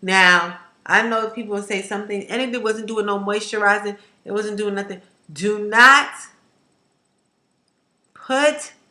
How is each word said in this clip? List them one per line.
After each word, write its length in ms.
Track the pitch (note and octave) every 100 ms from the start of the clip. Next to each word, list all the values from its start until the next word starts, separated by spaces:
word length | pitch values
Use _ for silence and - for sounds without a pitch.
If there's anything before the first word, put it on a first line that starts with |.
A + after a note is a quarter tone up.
Now, 580 | F#3+ F#3+ F#3 F3+ F3 F3+ - _ -
I 220 | F#3 A3+
know 220 | A3+ A3
people 260 | A3+ G#3+ G3+
will 80 |
say 180 | G3+ G3+
something, 440 | G3 G3+ G#3 G#3 G3
and 140 | A3+
it 200 | B3+ A#3+
wasn't 260 | A3 A3 G#3+
doing 180 | A3 G#3
no 140 | G3+
moisturizing. 800 | G3+ G#3 G#3+ A3 G#3 G#3 G3+ G3+ _ _ -
It 60 |
wasn't 260 | G3+ G#3+ G#3
doing 180 | G#3 G3
nothing. 260 | G3+ F#3 _ _ _
Do 280 | D3 F#3+ G#3
not 500 | G#3 A3 B3 C#4 C#4+ - - _ _ _ _ _ _ _ _ _ _ _ _ _ _ _ _ _ _
put 600 | _ - C4 D4 D4+ - _ _